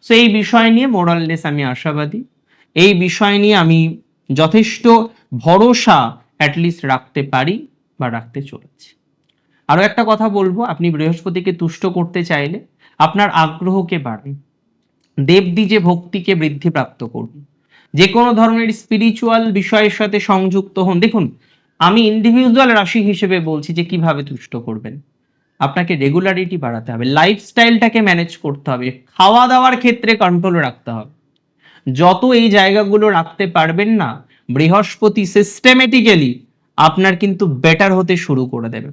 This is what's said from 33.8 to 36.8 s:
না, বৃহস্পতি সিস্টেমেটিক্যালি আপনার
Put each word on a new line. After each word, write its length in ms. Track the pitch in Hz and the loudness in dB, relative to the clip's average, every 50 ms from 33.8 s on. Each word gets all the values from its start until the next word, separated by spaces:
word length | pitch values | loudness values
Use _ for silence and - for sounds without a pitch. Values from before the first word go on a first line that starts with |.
| 208 220 226 214 | 0 0 0 -2
না, 80 | 165 123 117 139 - _ _ _ _ - 123 | -2 -4 -6 -12 -18 _ _ _ _ -6 -2
বৃহস্পতি 680 | 135 156 160 180 202 208 - - _ 214 214 208 214 202 180 - | 0 2 2 2 2 0 -2 -4 _ 0 0 0 0 -4 0 2
সিস্টেমেটিক্যালি 960 | 208 202 202 - - - 254 254 262 262 233 254 254 214 226 202 165 147 127 123 - - _ _ _ _ _ _ | 0 0 0 -4 0 2 2 4 4 2 2 2 2 4 4 4 4 2 0 -4 -6 -14 _ _ _ _ _ _
আপনার 360 | - | 2